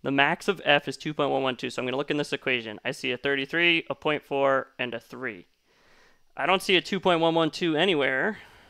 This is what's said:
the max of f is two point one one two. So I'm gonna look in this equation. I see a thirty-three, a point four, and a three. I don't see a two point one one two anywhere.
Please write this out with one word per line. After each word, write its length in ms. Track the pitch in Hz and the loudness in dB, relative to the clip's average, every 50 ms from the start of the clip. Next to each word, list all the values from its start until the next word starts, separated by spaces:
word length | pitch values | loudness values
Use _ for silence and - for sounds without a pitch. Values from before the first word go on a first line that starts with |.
the 100 | - 135 | -2 0
max 380 | 139 139 139 147 170 - - - | 2 4 4 4 2 0 -2 -4
of 120 | 196 - - | -4 -2 2
f 240 | - 147 147 - - | 4 2 4 2 -2
is 80 | 135 | -10
two 160 | - - 156 156 | -8 -8 -8 -4
point 180 | - 147 139 | -2 -2 0
one 120 | 139 135 135 | 0 0 0
one 120 | 131 127 | -2 -2
two. 140 | - - 127 | -4 -6 -8
So 120 | - - | -6 -4
I'm 40 | 123 | -4
gonna 100 | 127 123 | -4 -2
look 160 | 135 147 - | -4 -2 -2
in 60 | 156 | -2
this 160 | 147 143 - - | -4 -2 -4 -6
equation. 460 | 135 - 135 127 120 113 110 107 98 _ | -4 -2 -2 -2 -2 -4 -8 -12 -8 _
I 80 | 123 | -8
see 200 | 135 - - 131 123 | -8 -6 -6 -6 -6
a 40 | |
thirty-three, 680 | 120 - 143 139 139 135 - - 170 170 170 170 165 - - | -4 -2 -2 -2 -2 -4 -4 -2 2 2 4 2 2 0 -6
a 60 | 135 | -10
point 280 | _ - 151 151 143 _ | _ -2 -2 -2 -2 _
four, 440 | _ 143 139 139 135 135 135 - - _ | _ -2 0 2 2 2 0 -2 -6 _
and 160 | - 127 123 117 | -8 -8 -6 -6
a 60 | 117 | -10
three. 460 | _ _ - 120 131 123 107 90 85 _ _ _ _ _ _ _ _ _ _ _ _ _ _ _ _ _ _ | _ _ -16 -10 -10 -10 -10 -12 -18 _ _ _ _ _ _ _ _ _ _ _ _ _ _ _ _ _ _
I 100 | - 131 | -4 0
don't 160 | 156 185 190 | 0 2 0
see 140 | - - 190 | 2 2 2
a 60 | 175 | 2
two 180 | - - 208 185 | 2 0 -4 0
point 220 | - 190 175 165 | 2 2 4 4
one 120 | 165 165 165 | 4 4 4
one 180 | 165 165 156 | 4 2 0
two 260 | - - 180 170 156 | 0 -2 -2 0 2
anywhere. 640 | 147 170 202 180 147 135 135 131 131 151 214 214 - - - - - - _ | 2 2 4 4 2 2 2 0 0 -2 -2 -4 -6 -14 -20 -20 -20 -20 _